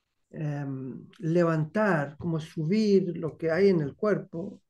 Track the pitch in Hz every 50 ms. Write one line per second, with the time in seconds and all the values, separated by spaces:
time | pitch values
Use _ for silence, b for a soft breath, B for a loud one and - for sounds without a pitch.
0 | _ _ _ _ _ _ - - 156 147 143 143 143 139 135 131 131 131 117 -
1 | 107 - - _ - 156 165 175 170 165 160 156 151 156 - 214 214 202 175 151
2 | 143 143 - - - 175 160 156 156 - - 170 151 156 202 220 220 208 202 190
3 | - 175 165 165 165 151 - - 165 160 160 175 202 196 185 165 147 135 131 -
4 | - 214 196 156 - - - 170 180 202 - - _